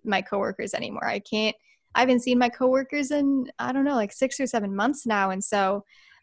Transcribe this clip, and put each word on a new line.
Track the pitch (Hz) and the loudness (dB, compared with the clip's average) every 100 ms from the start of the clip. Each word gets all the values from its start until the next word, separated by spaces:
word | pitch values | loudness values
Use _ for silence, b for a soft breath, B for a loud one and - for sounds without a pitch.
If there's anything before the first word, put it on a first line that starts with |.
| 208 | -2
my | 196 | -2
coworkers | 196 202 190 196 202 - | -2 -2 -2 -4 -6 -6
anymore. | - - - | -6 -6 -4
I | 202 | -4
can't, | - 214 214 - _ _ _ - | -4 -2 -2 -4 _ _ _ 2
I | |
haven't | 254 247 | 4 4
seen | 247 247 | 4 2
my | 240 | 2
coworkers | 240 254 262 262 294 269 | 2 2 2 0 -4 -2
in, | 294 277 277 254 - | 0 2 0 -2 -6
I | 247 | -4
don't | 262 | 0
know, | 277 262 | 0 0
like, | 202 | -2
six | - 262 - | -2 -4 -2
or | 262 | -2
seven | 233 202 196 | -2 -2 0
months | 233 294 233 | 0 0 0
now. | 208 190 | 2 2
And | 190 | -2
so, | - 208 190 202 b b b b | -2 0 2 0 b b b b